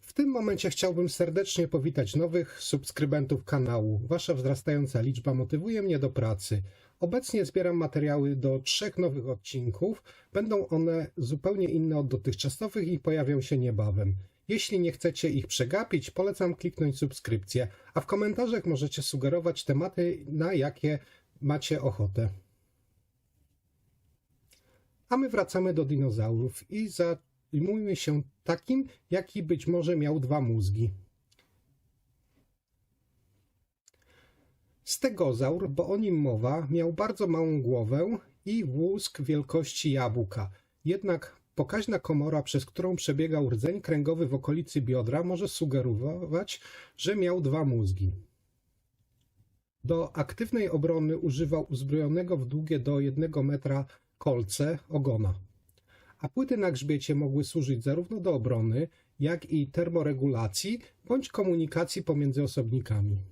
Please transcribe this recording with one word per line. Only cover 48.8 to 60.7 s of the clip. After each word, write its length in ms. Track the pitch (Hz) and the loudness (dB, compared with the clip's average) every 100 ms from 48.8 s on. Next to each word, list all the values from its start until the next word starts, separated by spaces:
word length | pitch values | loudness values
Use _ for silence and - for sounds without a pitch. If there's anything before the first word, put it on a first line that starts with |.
| _ _ _ _ _ _ _ _ _ _ | _ _ _ _ _ _ _ _ _ _
Do 320 | 127 165 165 - | -2 -2 -2 -4
aktywnej 540 | 139 - 226 240 196 | -6 -4 -2 0 0
obrony 480 | 160 160 165 156 160 | 0 0 2 0 0
używał 480 | 165 131 156 156 - | -2 0 0 -2 -2
uzbrojonego 680 | 131 135 151 147 160 180 175 | -6 -2 0 2 0 0 -2
w 80 | 123 | -2
długie 340 | 151 156 151 | -4 -2 -2
do 200 | 127 143 | 0 0
jednego 440 | 139 135 160 151 | 0 0 -2 0
metra 420 | 135 143 139 135 135 - _ _ | 0 0 -2 -2 -4 -12 _ _
kolce 640 | - 123 101 - 147 160 - | 0 0 -2 -2 -2 -2 -4
ogona, 440 | 151 135 113 101 95 - _ _ _ _ - - _ | -2 0 0 0 -2 -8 _ _ _ _ -20 -20 _
a 120 | 143 | -6
płyty 280 | - 262 240 | -4 0 2
na 140 | 190 | 2
grzbiecie 440 | 135 139 147 - 143 | 0 0 -2 0 0
mogły 280 | 147 135 | 2 0
służyć 400 | 135 165 135 127 | 0 -2 0 0
zarówno 360 | 123 147 175 220 | 0 -2 -2 -2
do 140 | 180 | 0
obrony, 540 | 143 117 117 113 117 165 _ _ _ | 0 2 2 2 2 -2 _ _ _
jak 260 | 143 170 - | 0 0 -2
i 220 | 156 139 | -2 0
termoregulacji 1120 | - 170 170 151 135 139 120 110 - 190 | 0 0 2 0 0 0 2 0 -2 -4